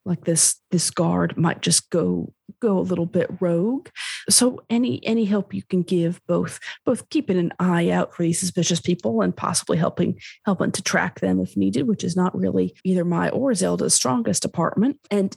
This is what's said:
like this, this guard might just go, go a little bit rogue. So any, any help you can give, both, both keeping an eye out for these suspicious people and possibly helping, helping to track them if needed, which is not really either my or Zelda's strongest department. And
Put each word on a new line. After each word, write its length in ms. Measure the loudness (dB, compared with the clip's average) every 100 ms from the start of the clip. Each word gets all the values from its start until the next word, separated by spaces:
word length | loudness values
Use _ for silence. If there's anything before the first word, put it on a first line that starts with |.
like 200 | -6 -4
this, 320 | 0 2 2 0 _
this 200 | -2 -2
guard 460 | 0 0 2 0 0
might 240 | 0 0
just 260 | 0 0 0
go, 420 | 0 0 0 -4 -10 -20 -4
go 180 | 0 0
a 20 |
little 260 | 0 -2 -2
bit 240 | 0 -2 0
rogue. 480 | 0 2 0 -2 -6 -12 -10 -8 0
So 340 | 4 4 0 -2
any, 320 | 0 0 -2
any 200 | -2 0
help 300 | 2 0 -2
you 80 | -6
can 200 | -2 -2
give, 380 | 0 0 0 -2 -2
both, 320 | -2 -2 -6 -14 -6
both 240 | -2 -2 0
keeping 280 | -2 0 0
an 140 | 0 0
eye 320 | 0 2 2
out 240 | 2 -2
for 80 | -2
these 180 | -2 0
suspicious 400 | -2 0 0 0
people 420 | 0 -2 0 0
and 120 | 0 0
possibly 420 | -2 -2 0 0
helping, 400 | 0 0 -2 -2 -10 -8
helping 280 | -2 0 0
to 100 | -2
track 380 | -2 0 -2 -2
them 200 | 0 0
if 160 | 0 0
needed, 300 | 0 0 0
which 180 | 0
is 120 | -2 0
not 200 | 0 0
really 380 | 0 0 0 -2
either 200 | -2 0
my 240 | 0 0 0
or 240 | 0 0
Zelda's 400 | 0 0 0 0
strongest 480 | 0 2 0 0 -2
department. 560 | -2 -2 -2 2 0 0 -2
And 260 | -2 -2